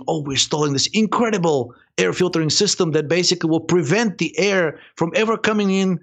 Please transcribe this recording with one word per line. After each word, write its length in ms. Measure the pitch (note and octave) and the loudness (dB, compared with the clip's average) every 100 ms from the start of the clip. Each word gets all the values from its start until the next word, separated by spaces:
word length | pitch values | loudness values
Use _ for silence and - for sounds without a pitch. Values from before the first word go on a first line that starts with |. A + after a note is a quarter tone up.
| - | -4
"Oh, 160 | D#3+ | -4
we're 100 | C#3+ | -4
installing 400 | C3+ - D3+ D3+ | -2 -2 0 0
this 140 | C3+ - | 0 0
incredible 840 | G3+ A3 - A#3 G#3 E3+ C#3+ A#2+ - _ - | 0 0 0 0 0 0 0 -2 -10 _ -2
air 140 | F#3 | -2
filtering 380 | D3+ F3+ E3 D#3 | 0 0 0 0
system 420 | - G3+ - E3+ | 0 0 0 0
that 160 | D3+ D3 | 0 0
basically 420 | E3+ F3+ F3 E3 | 0 0 0 0
will 120 | D#3+ | 0
prevent 560 | D#3+ F3 C#3+ G3+ A#3 F3 | 2 0 2 2 0 -2
the 200 | E3 - | -4 0
air 400 | G3 F#3+ D#3+ - - - | 0 2 0 -4 -16 -4
from 140 | E3+ F3+ | -2 0
ever 220 | A3 A3 | 0 0
coming 340 | A3 G#3 G3+ | 0 0 2
in 280 | F#3+ F#3+ F3 | 2 0 -2